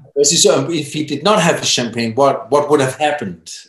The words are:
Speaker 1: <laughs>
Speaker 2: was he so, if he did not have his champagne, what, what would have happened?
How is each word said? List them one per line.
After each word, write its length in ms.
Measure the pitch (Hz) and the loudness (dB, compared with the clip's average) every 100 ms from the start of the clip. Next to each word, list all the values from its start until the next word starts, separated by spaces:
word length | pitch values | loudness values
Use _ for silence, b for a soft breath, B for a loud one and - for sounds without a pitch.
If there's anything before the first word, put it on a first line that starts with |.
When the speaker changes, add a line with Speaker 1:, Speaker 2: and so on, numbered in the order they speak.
Speaker 1:
<laughs> 100 | - | -6
Speaker 2:
was 160 | 139 143 | 0 2
he 60 | 165 | 4
so, 340 | 208 139 139 | 4 2 0
if 220 | 165 135 | -4 -6
he 120 | 151 | -8
did 180 | - 139 | -6 -2
not 180 | 185 208 | 0 2
have 200 | 165 143 | 2 0
his 80 | - | -2
champagne, 460 | - 120 117 117 | -2 -2 -4 -2
what, 360 | 113 139 - - | 2 2 2 0
what 180 | 143 143 | 0 2
would 120 | 147 | 2
have 160 | 131 - | 2 -2
happened? 540 | 151 143 104 82 - - | -2 -2 -6 -10 -16 -20